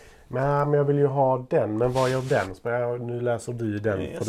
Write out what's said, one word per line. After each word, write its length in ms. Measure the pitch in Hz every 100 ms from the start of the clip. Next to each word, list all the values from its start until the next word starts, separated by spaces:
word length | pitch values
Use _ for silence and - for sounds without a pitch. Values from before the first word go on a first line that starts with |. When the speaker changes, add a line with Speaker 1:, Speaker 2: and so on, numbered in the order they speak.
| - - -
Speaker 1:
"Nej, 380 | 127 139 143 147
men 80 |
jag 100 | 147
vill 140 | 143 143
ju 100 | 143
ha 380 | 139 131 131 127
den, 280 | 160 107 107
men 140 | 123
vad 160 | 127 127
gör 120 | 131
den?" 340 | 131 127 95 92
Så 60 |
bara, 160 | 120 120
"Ja, 160 | 120 120
nu 240 | 117 120
läser 320 | 120 117 -
du 260 | 120 110 104
den, 220 | 107 95
Speaker 2:
Yes. 160 | 71
Speaker 1:
för 80 | -